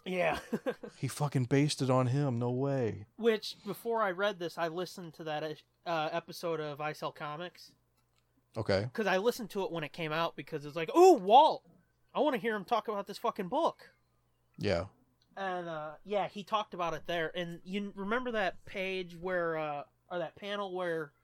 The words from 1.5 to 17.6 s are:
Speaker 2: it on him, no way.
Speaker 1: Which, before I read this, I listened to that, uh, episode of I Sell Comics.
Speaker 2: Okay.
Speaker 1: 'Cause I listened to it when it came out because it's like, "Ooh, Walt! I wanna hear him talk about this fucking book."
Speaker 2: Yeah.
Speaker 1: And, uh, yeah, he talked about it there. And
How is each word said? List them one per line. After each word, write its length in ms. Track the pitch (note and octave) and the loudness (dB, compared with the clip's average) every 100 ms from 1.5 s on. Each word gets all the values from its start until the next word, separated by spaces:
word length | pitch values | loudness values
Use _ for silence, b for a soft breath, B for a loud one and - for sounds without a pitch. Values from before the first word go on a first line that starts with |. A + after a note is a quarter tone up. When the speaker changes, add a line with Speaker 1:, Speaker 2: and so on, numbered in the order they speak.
| C#3 D3 - | 4 2 2
Speaker 2:
it 80 | C3 | 2
on 180 | B2+ B2+ | 2 4
him, 300 | C3+ C#3+ A#2 | 2 0 0
no 120 | A#2+ | -2
way. 560 | B2 C#3 C3+ A#2 G2 G#2 - | 0 0 0 0 -2 -10 -2
Speaker 1:
Which, 400 | A3 G#3+ - - G3+ | 2 2 -2 -12 -10
before 360 | F#3+ A#3 A3+ | -8 -2 0
I 80 | G#3 | 0
read 260 | F3+ G3+ F#3 | 0 -2 -2
this, 180 | E3+ - | -6 -2
I 120 | E3 | -4
listened 460 | E3 F3 - F3 | -2 -6 -8 -14
to 100 | - | -10
that, 180 | D#3+ D3+ D#3 D3 - _ - | -6 -4 -4 -8 -14 _ -4
uh, 220 | E3 D#3 | 0 0
episode 480 | E3+ E3+ E3+ F3 D#3+ | -2 -6 -8 -4 -2
of 200 | D3+ D3 | -4 -4
I 120 | D3+ | -6
Sell 200 | D3+ D#3 | -4 -8
Comics. 600 | - D3+ D3+ F3 - - _ _ _ _ _ _ _ _ - | -6 -8 -8 -10 -12 -20 _ _ _ _ _ _ _ _ -6
Speaker 2:
Okay. 320 | G#2+ F#2+ A#2 | 0 2 0
Speaker 1:
'Cause 140 | - G3 | -2 2
I 100 | F#3 | 2
listened 320 | A3 A#3 G#3 | 2 0 -4
to 120 | G3+ | -4
it 60 | F#3 | -2
when 120 | E3 | -2
it 80 | D3 | -6
came 200 | - D#3 | -6 -4
out 240 | D#3 E3+ - | 0 -2 -4
because 280 | D3 D#3 | -10 -8
it's 120 | D3 D3+ | -8 -6
like, 180 | E3 D#4 | 2 8
"Ooh, 180 | F#4 | 10
Walt! 500 | D4+ F#3 A#3 D4+ - - - _ _ _ | 10 10 10 10 6 -6 -20 _ _ _
I 60 | F3+ | 0
wanna 180 | C#4+ B3 | 2 2
hear 160 | G#3+ G#3+ | 0 -2
him 80 | |
talk 220 | F#3 A3 A3 | 0 0 0
about 180 | G3+ G3 | -4 -6
this 120 | G3 | -6
fucking 300 | A#3 - F3+ | -6 -4 -2
book." 440 | C4 E4 - - _ _ _ _ _ _ - | 0 0 0 -14 _ _ _ _ _ _ -6
Speaker 2:
Yeah. 280 | G#2 F2 F2+ _ _ _ _ - | 0 0 0 _ _ _ _ -8
Speaker 1:
And, 320 | G3 F3+ E3+ | -6 -4 -6
uh, 260 | D#3 D3+ D3+ | -8 -10 -12
yeah, 240 | F#3+ G3+ E3 | -4 -2 -2
he 140 | G#3 | -6
talked 300 | F#3+ G#3+ G#3 | -4 -2 -2
about 180 | F3 E3+ | -4 -4
it 120 | D#3 - | -4 -4
there. 260 | E3+ D#3+ F3+ | -2 -2 -4
And 240 | E3+ E3+ | -8 -8